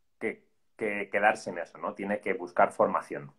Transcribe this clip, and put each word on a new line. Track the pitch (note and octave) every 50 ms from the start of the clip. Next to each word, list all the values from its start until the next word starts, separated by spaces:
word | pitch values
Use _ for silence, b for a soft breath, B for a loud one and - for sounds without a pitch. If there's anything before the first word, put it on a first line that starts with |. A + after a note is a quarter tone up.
| _ _ _ _
que, | - A2 - - _ _ _ _ _ _ _ -
que | A2+ G#2+ G#2 G2+ G2+ -
quedarse | - G#2 G2+ G#2+ A2+ A2 - A2
en | F2+ E2+
eso, | E2 - - D#2
¿no? | D#2+ F#2 G#2
Tiene | - G2 G2 G#2 G#2
que | - G2+ F#2
buscar | F2+ F2 F2 - - G2+ G2
formación, | - - A2 F#2 F#2 E2 - - E2 D2+ D2 C#2+ -